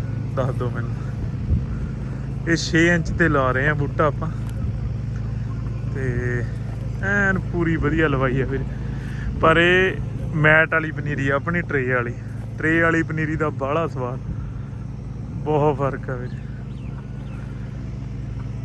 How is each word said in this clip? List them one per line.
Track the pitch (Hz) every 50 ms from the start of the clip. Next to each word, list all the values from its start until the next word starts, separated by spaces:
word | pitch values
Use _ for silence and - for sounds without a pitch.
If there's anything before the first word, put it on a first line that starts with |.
| - - - - - - -
ਦੱਸ | 135 127 - 135
ਦਿਓ | - 123 123
ਮੈਨੂੰ। | 120 - 110 - - - - - - - - - - - - - - - - - - - - - - - - - - - - - - - - 165
ਇਹ | 165
ਛੇ | 160 - - - 160 165 170 175
ਇੰਚ | 170 160 -
ਤੇ | - - 170 160
ਲਾ | 147 139 131 127
ਰਹੇ | 123 131 135 151
ਆ | 151
ਬੂਟਾ | 147 143 135 - - 165
ਆਪਾਂ, | 147 135 - 160 - - - - - - - - - - - - - - - - - - - - - - - - - - - - - - - - - -
ਤੇ | 139 131 127 123 120 123 120 120 120 113 110 - - - - - - - - - - -
ਐਨ | 196 202 202 202 196 190 180
ਪੂਰੀ | - - - 175 165 160 165
ਵਧੀਆ | 147 139 147 151 160 160 151
ਲਵਾਈ | 139 131 131 131 120 131
ਆ | 123
ਵੀਰੇ। | 113 139 135 135 - - - - - - - - - - - - - - -
ਪਰ | - 160 160 165
ਇਹ | 170 175 180 185 190 190 - - - - - - - - -
ਮੈਟ | 156 151 151 156 156 160 156 170
ਵਾਲੀ | 160 160 156
ਪਨੀਰੀ | 151 139 143 147 147 135 135 135
ਆ | 139
ਆਪਣੀ, | 139 - 165 170 175
ਟਰੇ | 160 - 143 139 127 123 131
ਵਾਲੀ। | 123 120 120 113 - - - - - - - - -
ਟਰੇ | - 156 160 165
ਵਾਲੀ | 165 165 165 165 160
ਪਨੀਰੀ | 143 156 156 156 151 156
ਦਾ | 147 156 151
ਬਾਹਲਾ | 143 131 135 135 147 160 165 143
ਸਵਾਦ, | 139 135 127 123 123 123 - - - - - - - - - - - - - - - - - - - - - -
ਬਹੁਤ | - - - 147 151 147 143 151 143 127
ਫਰਕ | 139 131 135 135 - -
ਆ | 131
ਵੀਰੇ। | 123 123 123 - - - - - - - - - - - - - - - - - - - - - - - - - - - - - - - - - - - - - - - - - - - - - - -